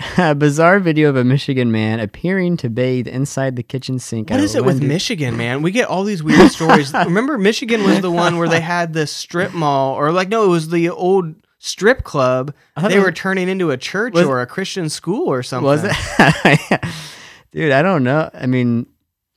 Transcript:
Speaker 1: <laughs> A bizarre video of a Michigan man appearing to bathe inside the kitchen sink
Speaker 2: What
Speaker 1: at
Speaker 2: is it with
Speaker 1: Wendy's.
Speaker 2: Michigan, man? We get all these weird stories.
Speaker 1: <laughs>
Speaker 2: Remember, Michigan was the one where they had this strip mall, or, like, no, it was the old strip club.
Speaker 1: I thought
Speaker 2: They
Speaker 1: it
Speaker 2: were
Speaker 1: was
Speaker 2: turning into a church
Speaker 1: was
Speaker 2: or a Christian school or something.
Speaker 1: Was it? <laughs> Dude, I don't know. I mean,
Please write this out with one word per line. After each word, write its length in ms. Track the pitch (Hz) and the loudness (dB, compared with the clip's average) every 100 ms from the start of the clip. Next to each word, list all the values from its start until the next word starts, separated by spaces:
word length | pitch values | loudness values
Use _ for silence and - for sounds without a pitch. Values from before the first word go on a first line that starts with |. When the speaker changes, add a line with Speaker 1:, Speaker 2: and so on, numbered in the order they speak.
| - | -2
Speaker 1:
<laughs> 100 | - | 2
A 160 | 170 | 2
bizarre 460 | 147 151 143 170 202 | 4 2 4 6 6
video 300 | 175 151 151 | 4 2 4
of 80 | 131 | 4
a 60 | 123 | 2
Michigan 460 | 135 - 131 120 | 2 0 0 0
man 280 | 110 110 113 | 2 0 -2
appearing 560 | 107 - 170 190 180 170 | -4 -6 -4 -2 0 -2
to 120 | 120 | -4
bathe 380 | 113 127 127 113 | -2 0 -2 -4
inside 480 | 127 143 - 135 123 | -4 -4 -2 -4 -4
the 60 | |
kitchen 360 | - 131 - 127 | -8 -8 -6 -8
sink 300 | - 113 107 | -6 -8 -2
Speaker 2:
What 80 | 262 | -2
Speaker 1:
at 40 | 302 | 0
Speaker 2:
is 100 | 285 | 0
it 80 | |
with 120 | 196 135 | 0 2
Speaker 1:
Wendy's. 120 | 143 | 0
Speaker 2:
Michigan, 480 | 165 - 156 131 117 | 0 -2 -4 -4 -2
man? 240 | 117 135 | -2 -2
We 100 | 165 | -2
get 160 | 220 233 | -2 -2
all 140 | 175 202 | -2 -2
these 180 | 190 | -4
weird 260 | 151 156 208 | 2 6 6
stories. 420 | - 160 156 135 | 6 2 2 2
Speaker 1:
<laughs> 0 | |
Speaker 2:
Remember, 440 | 170 170 190 269 269 | -2 0 0 0 0
Michigan 460 | 190 233 226 226 | 0 0 -2 0
was 160 | 196 196 | 2 2
the 100 | 185 | 0
one 280 | 170 170 170 | 0 0 0
where 100 | 170 | 0
they 140 | 165 | 0
had 320 | 165 175 170 | 0 -4 -4
this 180 | 160 147 | -4 -6
strip 420 | - - 175 190 | -6 -8 -4 -4
mall, 400 | 180 151 139 135 127 | -2 0 0 0 0
or, 160 | 147 | 0
like, 160 | 180 185 | 0 0
no, 160 | 226 202 | 2 2
it 20 | |
was 220 | 170 156 | 2 0
the 200 | 170 170 | 0 0
old 460 | - 180 196 165 160 _ _ | 0 0 2 0 -10 _ _
strip 440 | - - 196 262 - | -12 -2 0 0 -2
club. 480 | 147 127 127 139 - _ - | 0 0 0 -4 -10 _ -4
Speaker 1:
I 40 | |
thought 100 | 202 | 0
Speaker 2:
They 40 | 196 | 2
Speaker 1:
it 20 | |
Speaker 2:
were 60 | 190 | 2
Speaker 1:
was 80 | 165 | 0
Speaker 2:
turning 300 | 190 190 180 | -4 -2 -2
into 220 | 190 170 | -2 -2
a 60 | 127 | -2
church 360 | - 185 240 | -4 -4 -2
Speaker 1:
was 120 | 170 156 | 2 2
Speaker 2:
or 140 | 127 | 0
a 60 | 123 | -4
Christian 400 | - 160 190 156 | -6 -8 -6 -6
school 400 | - 165 220 339 | -6 -6 -4 -2
or 160 | 131 | -2
something. 220 | 123 127 135 | -4 -2 0
Speaker 1:
Was 180 | 151 190 | 0 0
it? 60 | |
<laughs> 1600 | - - - 135 - 170 147 - - 175 160 - - - - _ | -4 -4 2 2 4 4 2 2 -4 -4 -10 -14 -20 -20 -20 _
Dude, 200 | 151 156 | -4 2
I 80 | 135 | 2
don't 220 | 180 175 | 4 2
know. 260 | 123 151 160 | 2 0 -2
I 120 | - 127 | -6 -2
mean, 380 | 127 123 117 123 _ _ _ _ | 0 0 -2 -4 _ _ _ _